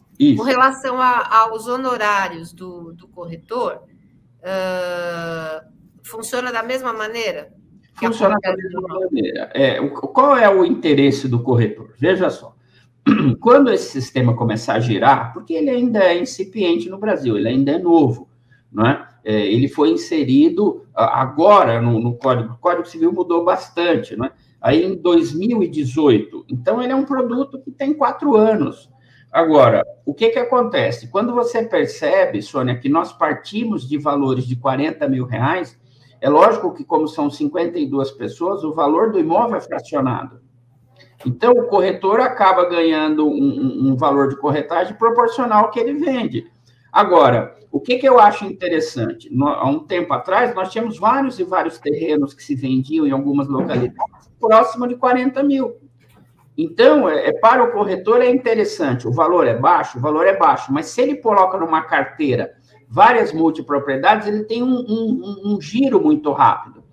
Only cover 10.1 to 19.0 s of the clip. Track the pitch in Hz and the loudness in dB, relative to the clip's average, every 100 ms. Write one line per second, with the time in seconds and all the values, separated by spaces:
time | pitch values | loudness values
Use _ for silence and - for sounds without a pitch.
10.1 | - 285 262 208 190 170 - 156 139 139 | 2 4 6 6 4 2 2 2 4 4
11.1 | - 127 120 131 117 107 - - - 151 | 2 -2 -2 0 2 0 -4 -14 -2 0
12.1 | 190 175 - - _ _ _ _ _ - | 2 0 -4 -16 _ _ _ _ _ 0
13.1 | 208 143 - 233 277 254 190 - 135 120 | 2 2 2 6 6 6 2 -4 -8 -6
14.1 | 131 120 120 117 107 - 113 120 98 - | 0 0 0 -2 -4 -2 -2 0 2 4
15.1 | - - - - 320 285 247 240 214 180 | 2 0 -10 -6 -2 0 0 0 4 2
16.1 | 175 175 - 190 220 180 170 180 196 214 | 2 -4 -8 -8 -2 -2 -2 -4 -6 -4
17.1 | 156 127 104 110 131 139 170 175 165 127 | -2 -2 -2 0 0 0 0 4 4 4
18.1 | 120 - _ _ _ _ 98 120 - | -2 -12 _ _ _ _ 0 0 0